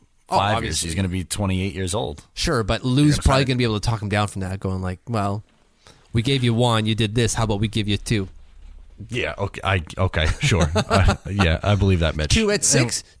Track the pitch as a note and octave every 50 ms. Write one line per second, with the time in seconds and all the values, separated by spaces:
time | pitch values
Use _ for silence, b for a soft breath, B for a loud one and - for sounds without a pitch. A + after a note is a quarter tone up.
0 | _ _ _ _ _ - - - G2 G2+ G#2+ A#2 A2+ A2 D#2 - - E2+ D#2+ F#2
1 | F#2+ F2+ F2+ F#2+ E2+ - - G#2+ G#2 F#2+ F#2 F#2 F#2+ G2 - F#2 F#2+ F2 F#2+ A2
2 | C3 - D2 - - _ _ - - E3+ D#3 A#2+ G#2 F#2+ A2+ G#2+ - B2+ B2 C#3
3 | D3 D3+ C#3+ - - - C3+ C3 C#3 B2 C3 B2 B2 A2+ G#2+ G#2 - A#2 A#2 G2+
4 | G#2 G2+ G#2 G#2 G#2 G2 - G2 F#2 F#2 F#2+ F#2+ - G2 F#2+ F#2 F#2 F#2 F#2 -
5 | _ A#2+ A#2 G#2+ G2 G2+ G2 G2+ - _ _ _ _ _ B B B B B B
6 | B B - A#2 G#2+ C#3 C#3 C3+ B2 A#2+ A2+ A#2 B2 A#2+ A2+ A2 A2 G#2+ A2 G#2
7 | A2+ G2+ G#2+ B2 A#2 G#2+ - - A2+ G#2 G#2+ G2+ A2+ G#2 - A2+ G#2 G#2 G2+ -
8 | - - B2 G#2 F#2+ - - - - - - - - - - - - - - -
9 | G#2 - A#2+ A#2 E2+ D2+ - - G2+ G2 - - - F#2+ G2 F#2 D#2+ - - -
10 | F#2 F2+ - E2 D#2 D2+ - - - C#3+ - E2+ E2 D2+ D#2+ G#3+ - - - -
11 | F#2+ - G3 - - D2+ G2 G2+ F#2 E2 E2 - - G2 G#2 F#2+ G2+ G2 F#2+ E2+
12 | E2 D#2 D2 D2+ D#2 D2 - A3+ A3 G3+ G#2 G2+ - - - C3 B2 A#2 - -
13 | b b b b